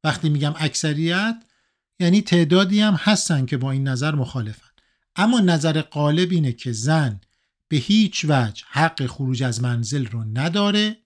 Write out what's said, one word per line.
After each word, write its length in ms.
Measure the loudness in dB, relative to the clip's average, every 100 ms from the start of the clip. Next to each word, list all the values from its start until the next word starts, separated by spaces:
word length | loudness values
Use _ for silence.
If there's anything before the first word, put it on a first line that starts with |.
وقتی 240 | -2 -2 0
می‌گم 260 | 0 -2 -2
اکثریت 880 | -4 -2 -4 -2 -2 0 -2 -4 _ _ _ _ _ _
یعنی 240 | 2 2
تعدادی 580 | 4 2 4 4 4 2
هم 140 | 2
هستن 520 | 2 2 0 2 -2 0
که 100 | -2
با 140 | -2
این 180 | -2 -2
نظر 260 | -2 -2
مخالفن، 560 | -2 -4 -6 -8 -10 _ _ _ _ _ 0
اما 240 | 2 4
نظر 420 | 4 2 2 0
غالب 480 | -4 -2 0 2 2
اینه 220 | 2 0
که 200 | -2 -6
زن 480 | -4 0 0 0 -4 _ _ _ _ _
به 80 | -4
هیچ 480 | 2 2 2 0 0
وجه 360 | 2 0 -6 -8
حق 380 | 0 0 0 -6
خروج 360 | -4 -4 -2
از 200 | -2 -2
منزل 440 | -2 -2 -4 -4 -4
رو 180 | -6
نداره 720 | -6 -4 -2 0 0 0 -2 -4